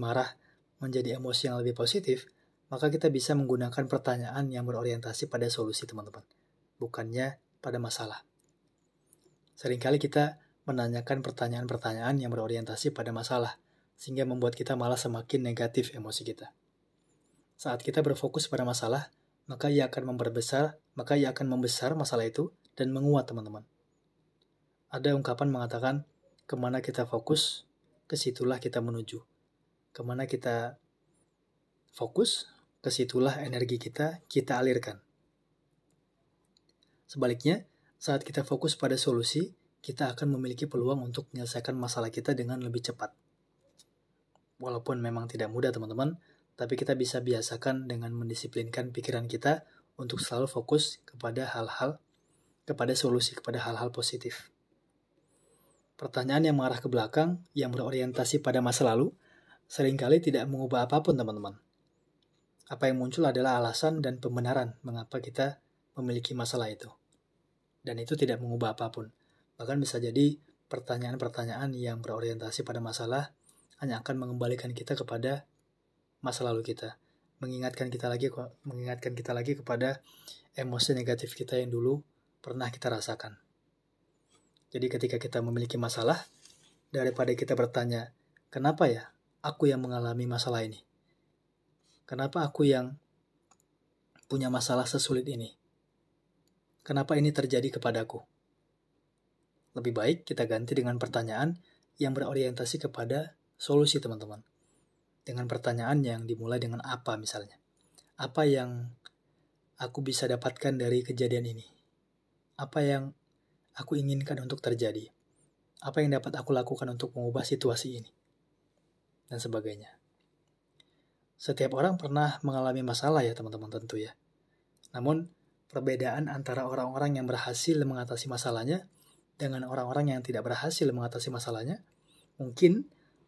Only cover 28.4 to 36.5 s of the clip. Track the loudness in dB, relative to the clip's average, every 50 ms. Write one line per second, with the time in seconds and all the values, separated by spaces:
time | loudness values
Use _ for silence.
28.4 | 0 0 0 0 -2 -2 -2 -2 -2 -2 -2 -4 -6 -8 -10 -12 -14 _ _ _
29.4 | _ _ _ _ _ _ _ _ _ _ -12 -10 -8 -6 -4 -4 -2 -2 -2 -2
30.4 | 0 0 0 0 -2 -4 -8 -12 _ _ _ _ _ _ _ _ _ _ _ _
31.4 | _ _ _ _ _ _ _ _ _ _ -10 -8 -8 0 2 4 4 4 2 -2
32.4 | -4 -10 -18 _ _ _ _ _ -4 -2 0 0 0 2 2 4 4 4 2 0
33.4 | -4 -4 -2 -2 0 0 0 -2 -4 -6 -2 -2 0 0 -2 -4 -10 -2 0 2
34.4 | 2 2 2 2 4 4 4 2 0 -4 -8 -12 -16 _ _ _ _ _ _ _
35.4 | _ _ _ _ _ _ _ _ _ _ _ _ _ _ _ _ _ _ _ _
36.4 | _ _